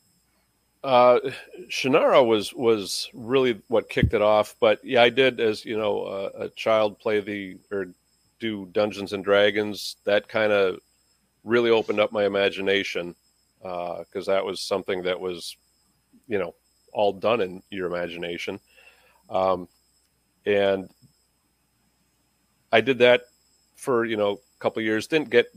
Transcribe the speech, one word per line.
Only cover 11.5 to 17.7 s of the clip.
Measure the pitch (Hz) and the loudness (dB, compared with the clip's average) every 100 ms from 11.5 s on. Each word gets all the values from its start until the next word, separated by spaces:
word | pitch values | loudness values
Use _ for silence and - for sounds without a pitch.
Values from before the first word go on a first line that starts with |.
| 120 117 | 0 2
opened | 113 107 104 | 0 0 -2
up | 104 | 0
my | 110 101 | 0 -2
imagination, | 98 98 90 98 98 95 92 87 82 _ _ _ _ | 0 -2 -2 0 0 -2 -6 -8 -12 _ _ _ _
uh, | 95 87 87 87 85 | -12 -8 -8 -10 -10
'cause | 98 87 | -8 -2
that | 95 | -2
was | 98 90 | -2 -6
something | - 98 90 92 | -4 -6 -4 -4
that | 90 92 | -2 -4
was, | 92 87 - - _ _ _ _ _ _ _ | -6 -8 -12 -18 _ _ _ _ _ _ _
you | 104 | -4
know, | 85 - _ _ _ | -4 -10 _ _ _
all | 120 104 | -2 -2
done | 95 104 117 | 0 -2 0
in | 92 90 | -2 -6
your | - | -14